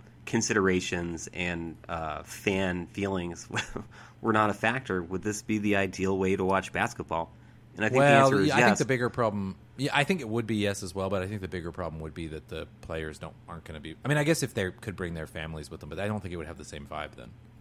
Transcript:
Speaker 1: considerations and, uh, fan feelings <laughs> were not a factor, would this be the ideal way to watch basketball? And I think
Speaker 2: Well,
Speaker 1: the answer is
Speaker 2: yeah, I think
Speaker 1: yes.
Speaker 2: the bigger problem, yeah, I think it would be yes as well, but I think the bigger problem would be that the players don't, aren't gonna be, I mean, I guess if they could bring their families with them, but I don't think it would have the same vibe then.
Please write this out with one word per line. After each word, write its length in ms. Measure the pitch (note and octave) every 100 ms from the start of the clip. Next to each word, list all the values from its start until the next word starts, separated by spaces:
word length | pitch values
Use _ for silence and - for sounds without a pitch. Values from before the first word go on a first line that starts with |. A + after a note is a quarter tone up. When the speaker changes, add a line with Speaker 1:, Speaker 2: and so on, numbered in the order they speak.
| - -
Speaker 1:
considerations 1040 | - A#2 A2 A2 F#2+ F#2 - F2+ E2+ E2 -
and, 440 | - F2+ E2+ E2+ D#2 -
uh, 340 | E2+ D#2+ D2+
fan 640 | D2+ - G#2+ F#2+ F#2+ F2+ E2+
feelings 640 | - G2 F#2+ F2 E2+ - - - -
<laughs> 360 | - - - -
were 120 | A2+
not 180 | G#2+ G#2+
a 40 |
factor, 480 | F#2+ A2+ B2+ C3 F#2
would 200 | E2+ F#2
this 200 | G#2+ G#2
be 160 | - G#2+
the 160 | G#2 G2
ideal 400 | G2 F#2 F#2 F#2+
way 200 | F#2+ F#2+
to 80 |
watch 280 | F#2+ F#2+ F#2
basketball? 600 | E2 A#2 - E2+ E2 E2 - - - - -
And 80 |
I 40 | A2
think 100 | B2+
Speaker 2:
Well, 320 | C#3+ C#3 C3+
Speaker 1:
the 60 | C3+
answer 60 |
is 60 | G2
Speaker 2:
yeah, 60 |
I 40 | -
think 100 | F3
Speaker 1:
yes. 80 | G3+
Speaker 2:
the 60 |
bigger 260 | B2+ B2+ A#2+
problem, 460 | C3 A2+ G2+ F#2+ - - -
yeah, 140 | C3+
I 120 | C#3+
think 160 | C#3+ F#3+
it 80 | A2+
would 180 | A2+ A2
be 100 | G#2+
yes 260 | G2+ G2
as 100 | F#2
well, 160 | F#2 F#2+
but 100 | G2
I 60 | F#2
think 140 | G#2+
the 80 | F#2
bigger 240 | F2+ E2
problem 280 | E2 E2+ D#2
would 120 | D#2+
be 140 | D2+ D#2+
that 200 | D2+ -
the 200 | D#2+ D2+ -
players 360 | - E2 D#2 D2+
don't, 160 | D#2+ - -
aren't 160 | E2+
gonna 160 | - D#2
be, 160 | D#2 -
I 40 | B2+
mean, 100 | D3
I 60 |
guess 180 | D3 D#3+
if 100 | A#2+
they 160 | - F#2
could 240 | - -
bring 200 | F2 F2+
their 120 | E2 D#2
families 420 | E2 D#2+ D#2 D2
with 120 | D#2+
them, 80 | D2+
but 100 | D#2+
I 80 | G#2
don't 140 | G#2+
think 120 | F#2+
it 40 | F2
would 100 | D#2
have 120 | D2+
the 60 |
same 220 | D2 D#2 D2
vibe 300 | D2+ D2 -
then. 140 | A#1+ - - -